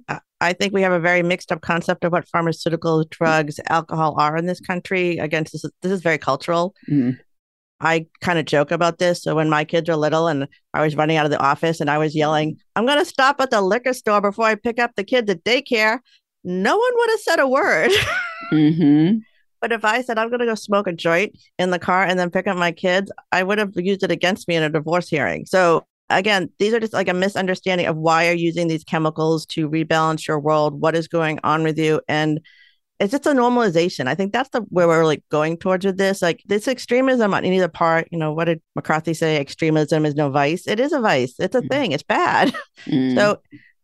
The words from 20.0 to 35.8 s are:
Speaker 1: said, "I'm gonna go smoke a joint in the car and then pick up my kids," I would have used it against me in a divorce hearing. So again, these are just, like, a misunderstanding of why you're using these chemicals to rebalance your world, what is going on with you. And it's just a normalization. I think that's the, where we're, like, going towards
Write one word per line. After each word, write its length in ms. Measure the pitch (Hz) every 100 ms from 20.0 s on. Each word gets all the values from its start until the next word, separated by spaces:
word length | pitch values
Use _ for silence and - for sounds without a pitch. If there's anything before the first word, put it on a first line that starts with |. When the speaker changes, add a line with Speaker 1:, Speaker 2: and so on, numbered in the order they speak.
Speaker 1:
said, 160 | 254 226
"I'm 120 | 226
gonna 140 | 240 240
go 100 | 220
smoke 320 | - 202 202
a 60 |
joint 400 | 165 170 165 208 - _ -
in 100 | 180
the 80 | 175
car 240 | 180 185
and 140 | 185 185
then 120 | 175
pick 160 | 185 185
up 100 | 180
my 140 | 175
kids," 400 | 165 185 180 196 - -
I 120 | 175
would 140 | 185 208
have 120 | 208 190
used 280 | 180 190
it 80 | 185
against 360 | 170 175 196 -
me 80 | 170
in 80 |
a 60 | 156
divorce 380 | 156 151 175 175
hearing. 360 | 156 113 78 -
So 400 | 190 175 165 - _ -
again, 400 | 160 196 202 170 -
these 160 | 202
are 60 | 226
just, 140 | 220
like, 140 | - 190
a 60 |
misunderstanding 720 | 180 196 196 185 185 - 185 170
of 100 | 160
why 300 | 160 165 170
you're 80 |
using 340 | 175 170 165 170
these 160 | 160
chemicals 640 | - 165 156 156 160 160 -
to 240 | - 156
rebalance 580 | 160 160 160 160 156 -
your 120 | 156
world, 420 | 147 156 151 143
what 140 | 160 165
is 120 | 160
going 320 | 170 156 156
on 180 | 117 151
with 160 | 160 156
you. 240 | 156 156 -
And 320 | 151 156 156 - _ _ _ _ -
it's 120 | 202
just 160 | 277 294
a 20 |
normalization. 800 | 277 240 247 226 165 175 - 127
I 80 | 156
think 180 | 196
that's 160 | 233 262
the, 120 | 262 202
where 180 | 175 170
we're, 180 | 165 160
like, 180 | 147 -
going 260 | 151 156 165
towards 280 | 190 185